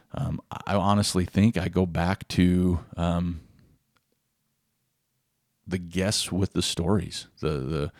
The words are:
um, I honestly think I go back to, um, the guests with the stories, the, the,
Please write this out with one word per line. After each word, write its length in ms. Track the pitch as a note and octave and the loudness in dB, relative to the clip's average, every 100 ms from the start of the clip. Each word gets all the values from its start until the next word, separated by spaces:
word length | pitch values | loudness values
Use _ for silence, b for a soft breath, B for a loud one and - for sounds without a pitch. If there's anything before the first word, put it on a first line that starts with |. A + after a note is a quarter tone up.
| B | B
um, 260 | - - - - - - | -6 -4 -6 -10 -12 -2
I 80 | G2 | 0
honestly 500 | G2 G#2 - F#2 E2+ | 4 4 2 0 0
think 320 | F#2+ A2 F2+ | 4 4 4
I 120 | F2 | 0
go 180 | F2+ F#2 | 0 0
back 400 | D#2+ F2 F#2+ - | 0 -2 -2 -2
to, 520 | - F2+ F2+ F2+ F2 - - | 2 4 4 2 0 -4 -4
um, 460 | E2+ E2+ F2 D#2+ - _ _ _ _ _ _ _ _ _ _ _ _ _ _ _ _ _ _ _ _ _ G2+ | -2 0 -2 -6 -12 _ _ _ _ _ _ _ _ _ _ _ _ _ _ _ _ _ _ _ _ _ -6
the 140 | F#2 | -6
guests 520 | F2 F2 F#2+ - - | -4 -2 0 -2 -2
with 220 | F2+ F#2+ | -2 0
the 80 | F2+ | 0
stories, 640 | - - F2 G2+ - - - _ | -2 -2 0 0 -2 -10 -14 _
the, 100 | D2+ | -4
the, 420 | D2 C2 D#2 D2 | -2 -2 -2 -4